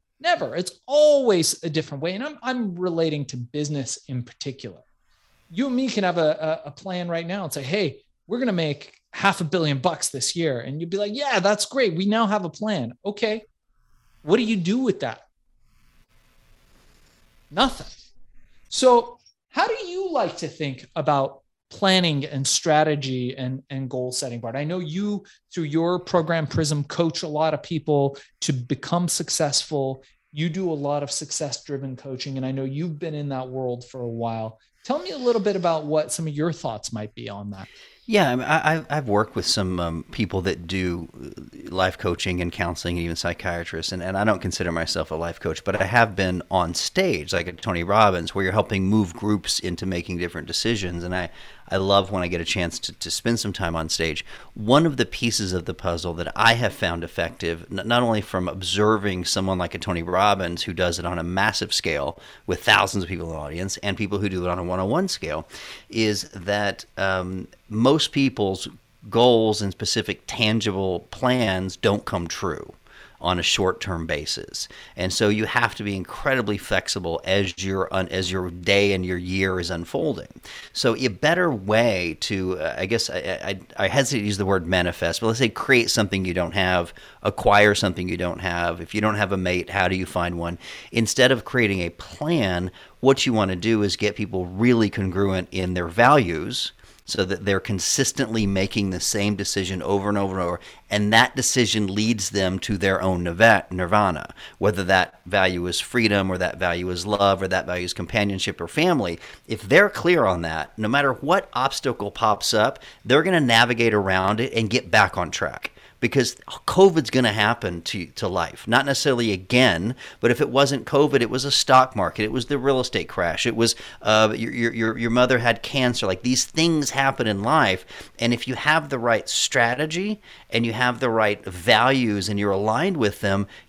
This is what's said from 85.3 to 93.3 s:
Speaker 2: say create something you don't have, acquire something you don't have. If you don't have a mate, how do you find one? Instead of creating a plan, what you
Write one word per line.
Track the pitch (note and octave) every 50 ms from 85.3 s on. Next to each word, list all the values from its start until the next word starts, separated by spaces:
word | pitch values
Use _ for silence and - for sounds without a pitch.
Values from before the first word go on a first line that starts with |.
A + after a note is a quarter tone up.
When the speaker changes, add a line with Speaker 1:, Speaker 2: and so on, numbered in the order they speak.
| A2+ A#2
Speaker 2:
say | C3+ A2+
create | - - - - C3+ A#2+ A#2 A#2
something | - - G#2+ F#2 G2+ F#2+ F#2
you | F#2 F2
don't | F2+ F2 E2 F2
have, | G2 F#2+ F#2 F#2 F2 F2 E2+ - - - - - - -
acquire | G#2 - - - A2+ G2+ G2+ G#2 G#2+ G2+
something | - - F#2+ F2+ - F2+ F2+
you | F#2 F2
don't | F2+ F2 F2 -
have. | - F#2 F2 F2 E2+ E2+ E2+ F2
If | E2 - -
you | G#2+
don't | G#2 A2 G#2
have | G#2 G#2+ F#2
a | G2 F#2+
mate, | F#2 F2+ F2+ F2+ E2+ -
how | F2+ G2 F#2 F2+
do | F#2
you | F#2 F#2
find | - - F2+ F2 F2 F2 E2+
one? | E2+ E2+ F2 - - - - - - -
Instead | - A#2+ A2+ G#2 - - B2+ B2+
of | C3 A#2 -
creating | - - B2+ A#2 G#2 G2 F#2+
a | F2 E2+
plan, | - - - - - - D3 D3+ F3 D#3+ A2 F#2+ F#2 - F#2 F#2 - - - - - _
what | - C3 C#3 C3+ -
you | C3+